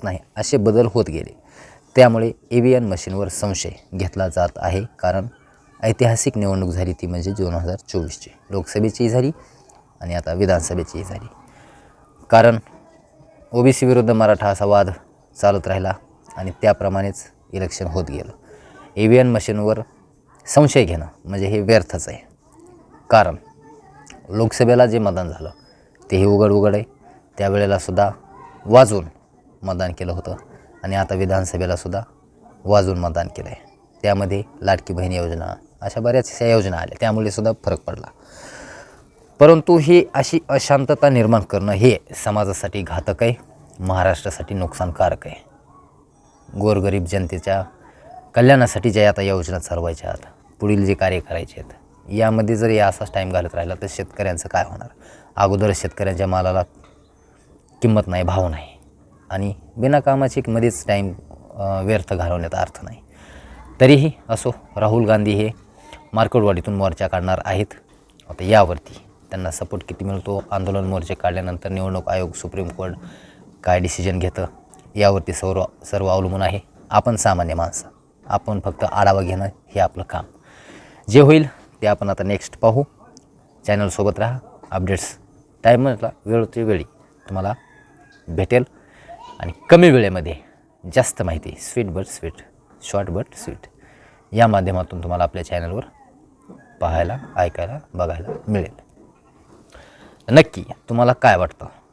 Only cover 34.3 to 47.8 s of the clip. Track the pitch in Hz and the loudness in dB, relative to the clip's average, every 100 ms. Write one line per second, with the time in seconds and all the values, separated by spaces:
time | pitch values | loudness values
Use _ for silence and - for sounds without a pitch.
34.3 | 98 - - 92 92 - 90 90 90 85 | -4 -8 -8 -2 -2 -4 -6 -4 -4 -4
35.3 | 82 85 - - - 101 123 117 127 - | -6 -10 -12 -18 -14 -10 -4 0 0 -2
36.3 | - 117 113 95 85 85 - 113 110 107 | -2 2 2 2 -4 -8 -4 -2 0 -2
37.3 | 104 110 - - 85 - - - - - | -2 -2 -2 -4 -6 -6 -12 -14 -20 -20
38.3 | - - - - - - - _ _ _ | -20 -20 -20 -20 -20 -20 -20 _ _ _
39.3 | - 147 165 147 170 147 175 - 135 - | 6 8 8 6 4 6 6 6 0 -2
40.3 | 165 - 135 - 139 131 147 143 123 107 | -2 -2 -2 2 2 2 2 4 4 4
41.3 | 113 98 101 101 98 123 101 - - 107 | 2 2 -2 -2 4 4 4 -2 -10 -4
42.3 | 104 98 95 98 104 85 85 - - 117 | -2 -2 -4 -8 -8 -8 -6 -4 -2 0
43.3 | 117 - - - - 95 92 92 87 101 | -2 -8 -20 -20 -8 -4 0 0 0 -4
44.3 | - 90 98 87 - 90 - 90 - - | -10 -8 -6 -6 -6 -6 -2 -2 -2 -10
45.3 | - - _ _ - - _ _ _ _ | -20 -20 _ _ -20 -20 _ _ _ _
46.3 | _ - 98 104 101 98 98 85 98 87 | _ -16 -2 0 2 0 -2 -2 -4 -4
47.3 | 90 95 95 92 - | -6 -4 -4 -4 -14